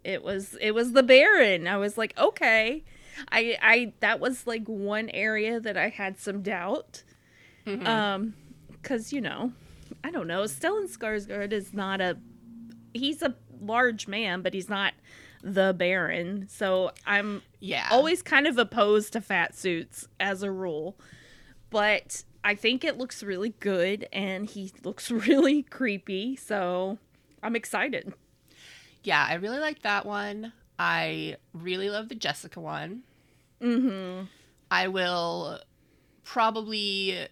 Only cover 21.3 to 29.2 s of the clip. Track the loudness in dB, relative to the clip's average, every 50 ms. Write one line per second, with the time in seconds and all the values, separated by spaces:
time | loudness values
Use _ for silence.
21.3 | -20 -20 -20 -20 -20 -20 -20 -4 0 2 2 4 2 0 -2 -6 -14 -14 -14 -16
22.3 | -20 -4 -2 -2 -2 0 0 0 0 0 0 -2 -2 -4 -6 -8 -8 -12 -8 -6
23.3 | -6 -4 -4 -6 -6 _ -2 -2 2 2 2 2 0 -4 -6 -8 -6 -6 -4 -4
24.3 | -4 -6 -8 -10 -10 -12 -14 -14 -14 -12 -10 -10 -10 -10 -6 -4 -4 -2 4 6
25.3 | 6 6 6 6 4 2 0 _ -6 -4 -2 -2 -2 -4 -6 -6 -6 -6 -4 -6
26.3 | -8 -8 -8 -6 -4 -2 -2 -2 -2 -2 -2 -4 -6 -8 _ _ _ _ _ _
27.3 | _ _ -6 -4 -4 -4 -4 -4 -4 -2 -2 -2 -4 -6 -8 -10 -16 _ _ _
28.3 | _ _ _ _ _ -20 -20 -20 -20 -20 -20 -20 _ _ _ 2 4 4